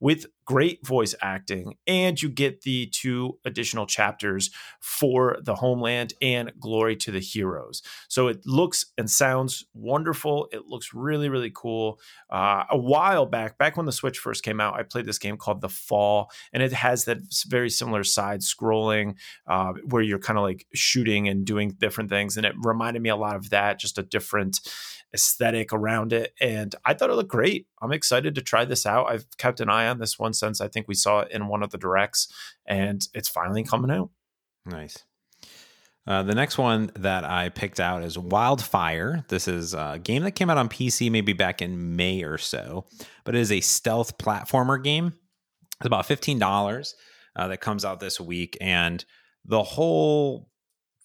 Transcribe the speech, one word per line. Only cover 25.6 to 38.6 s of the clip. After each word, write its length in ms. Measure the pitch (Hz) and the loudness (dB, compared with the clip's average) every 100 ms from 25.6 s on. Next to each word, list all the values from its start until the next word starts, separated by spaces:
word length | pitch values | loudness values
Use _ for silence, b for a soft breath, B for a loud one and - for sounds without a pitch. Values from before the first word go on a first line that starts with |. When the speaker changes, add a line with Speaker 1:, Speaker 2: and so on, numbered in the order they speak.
| 110 | 0
Speaker 1:
around 400 | 110 107 113 110 | 0 0 0 2
it. 200 | 117 117 - | 0 0 -2
And 340 | 123 110 101 - 127 | -2 0 -4 -2 0
I 80 | |
thought 160 | 151 - | 2 2
it 60 | 233 | 2
looked 140 | 190 | 0
great. 380 | 120 147 208 - - | 2 2 2 -4 -8
I'm 100 | 113 | -4
excited 420 | 151 - 127 151 143 | -2 2 2 2 -2
to 60 | |
try 220 | 127 117 | 2 2
this 220 | 123 123 107 | 2 0 2
out. 260 | 113 117 | 2 2
I've 140 | 113 - - | -2 -6 -2
kept 220 | 123 120 | -2 0
an 100 | 113 | 2
eye 180 | 110 113 | 2 2
on 120 | 120 | 0
this 180 | 110 - | -4 -2
one 140 | 110 | -2
since 300 | 110 107 107 | 0 -2 -2
I 80 | 101 | -4
think 180 | 110 107 | -4 -4
we 80 | 98 | 0
saw 240 | 98 104 | 4 4
it 140 | - | 2
in 160 | 110 101 | -2 -2
one 140 | 104 | -2
of 80 | 101 | -2
the 60 | 92 | -4
directs, 540 | 92 95 104 - - B B B B | 0 2 2 0 -4 B B B B
and 400 | 98 98 101 - | 0 0 -2 -6
it's 140 | 110 - | -6 -4
finally 380 | - 87 107 113 | -2 -2 -2 -2
coming 260 | 120 127 | -2 -2
out. 180 | 175 190 _ _ _ _ _ 90 | -2 -4 _ _ _ _ _ -14
Speaker 2:
Nice. 380 | 82 76 - - _ _ B B B B B B B - | -12 -14 -18 -20 _ _ B B B B B B B -4
Uh, 160 | 98 | -2
the 100 | 98 | 0
next 240 | 110 143 - | 2 0 0
one 340 | 123 110 107 - | 2 2 0 -2
that 300 | 95 92 76 | -2 0 -2
I 240 | 90 90 | -2 -2
picked 320 | - 101 - | -4 -6 -2
out 220 | 87 90 | -2 -2
is 140 | 85 85 | -4 -8
Wildfire. 1080 | 90 101 120 135 | 0 2 4 2